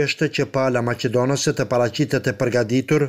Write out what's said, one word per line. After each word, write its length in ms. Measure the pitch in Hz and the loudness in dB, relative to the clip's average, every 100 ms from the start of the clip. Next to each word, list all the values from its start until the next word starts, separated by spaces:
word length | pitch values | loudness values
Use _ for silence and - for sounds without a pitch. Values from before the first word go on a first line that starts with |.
është 240 | 143 - 156 - | 2 0 -2 0
që 100 | 131 | -2
pala 300 | 135 131 123 | 0 0 0
maqedonase 720 | 120 120 123 120 131 139 151 139 | 0 -2 0 2 2 0 0 -2
të 80 | 123 | 0
paraqitet 540 | 120 120 - 147 131 127 | 2 0 0 -2 0 -2
e 60 | - | -2
përgatitur 680 | 120 120 110 131 120 151 | 0 0 2 0 2 0